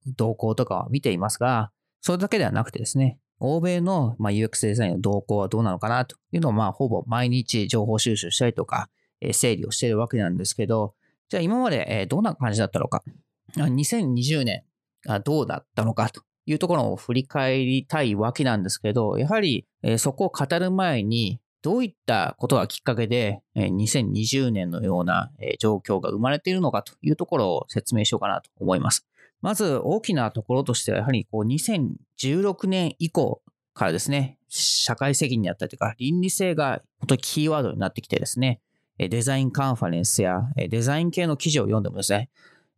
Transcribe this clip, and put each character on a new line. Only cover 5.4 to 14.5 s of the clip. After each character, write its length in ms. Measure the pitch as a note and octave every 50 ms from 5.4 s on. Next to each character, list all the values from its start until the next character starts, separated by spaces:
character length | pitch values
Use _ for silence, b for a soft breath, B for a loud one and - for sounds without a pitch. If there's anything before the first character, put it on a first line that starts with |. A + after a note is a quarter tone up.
| G2 F#2
ど 120 | - A2
う 20 | A#2
な 80 | G#2
の 80 | F#2 F2+
か 100 | - G#2+
な 160 | A#2 B2 B2+
と 120 | - - _ _ - -
い 60 | E3+
う 20 |
の 100 | E3 C3+
を、 20 | G#2+
ま 140 | G#2+ A2+
あ、 60 | G2 -
ほ 160 | - C#3+ B2
ぼ 140 | A2+ F#2 -
毎 220 | A#2 A2+ A#2+ B2 B2
日 380 | B2 B2+ A2+ - - A#2 G#2
情 200 | F#2+ - A2+ G#2
報 120 | A2+ A2 G#2+
収 180 | - B2 A2
集 140 | G#2 - E2+
し 80 | - -
た 80 | B2+
り 60 | A#2+ A#2
と 120 | - -
か、 240 | - - - - - _ _ _ _ _ -
え 100 | - -
ー、 20 | -
整 240 | - - B2 A2
理 80 | F#2 -
を 60 | -
し 80 | A2 -
て 80 | -
い 40 | A#2+
る 80 | A2 G#2+
わ 80 | A#2 A#2
け 100 | - A#2
な 100 | G2+ E2+
ん 80 | F2
で 80 | F#2 F2+
す 100 | - -
け 120 | - A2
ど、 280 | G2 A2+ A2 G#2 G2+ - _ _ _ _ _ _ -
じ 80 | -
ゃ 40 | G3
あ 20 | E3
今 160 | F3 A3 B3+
ま 120 | B3+ A#3+
で、 160 | D#3+ A2+ D#2+ -
え 140 | - A2 G2
ー、 40 |
ど 140 | - - F3
ん 40 | G#3+
な 100 | B2 -
感 180 | - C3 A#2 G2+
じ 60 | A2
だ 80 | A2
っ 40 | -
た 80 | - -
の 100 | - -
か、 140 | - - - - - - _ _ _ _ _ _ - E3
あ、 100 | D3 D3
二 160 | B2+ C3+ D3+
千 300 | - - A#3 G3+ C3+ B2+
二 80 | A#2+ B2
十 220 | C3+ D#3+ D3+ C3
年、 180 | A#2